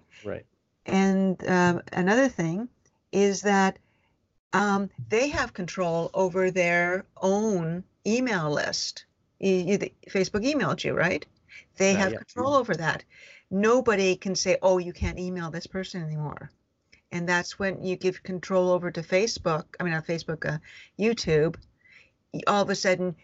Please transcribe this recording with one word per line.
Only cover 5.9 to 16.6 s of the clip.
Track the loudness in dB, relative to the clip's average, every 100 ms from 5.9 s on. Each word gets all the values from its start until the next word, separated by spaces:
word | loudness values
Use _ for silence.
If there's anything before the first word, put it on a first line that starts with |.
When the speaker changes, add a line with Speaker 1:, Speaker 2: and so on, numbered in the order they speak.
| -2 -2
Speaker 2:
over | 0 0 2 0
their | 2 2 2 2 -2 -6 -2
own | 0 2 2 0 0 -4 -8 _ -2
email | 0 2 0 0
list. | 0 -2 -4 -6 -10 -18 _ _ -4
You, | 2
you, | 2 2 0
the, | -2 _ -6
Facebook | -2 0 0
emailed | 0 0 0 -2
you, | -2
right? | 0 0 0 -6 _ _ -20 -12 0
They | 2
Speaker 1:
Uh, | 4
Speaker 2:
have | 2
Speaker 1:
yeah. | -2
Speaker 2:
control | -10 -4 0 2
over | 0 -2
that. | -2 -4 -8 -20 -20 -20 -6
Nobody | 0 4 4 4 2 2 0
can | -2 -2
say, | 0 2
"Oh, | 4 2
you | 0
can't | -4 -4 -4
email | -6 -6 -6
this | -8 -10
person | -10 -8 -8
anymore." | -6 -6 -6 -8 -14 _